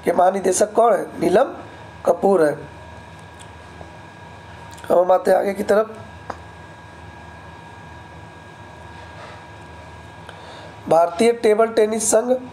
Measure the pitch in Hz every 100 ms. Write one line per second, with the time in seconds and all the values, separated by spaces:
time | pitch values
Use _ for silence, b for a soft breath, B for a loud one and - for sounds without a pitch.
0 | - 175 185 196 185 180 208 - 233 180
1 | - 127 165 196 330 - B B B -
2 | - 170 190 190 151 147 - - - -
3 | - - - - - - - - - -
4 | - - - - - - - - - 170
5 | 180 185 190 185 190 196 202 208 220 -
6 | - - - - - - - - - -
7 | - - - - - - - - - -
8 | - - - - - - - - - -
9 | - 160 151 - - - - - - -
10 | - - - B B B B B - 160
11 | 170 170 233 233 220 214 226 226 214 220
12 | 220 220 247 254 -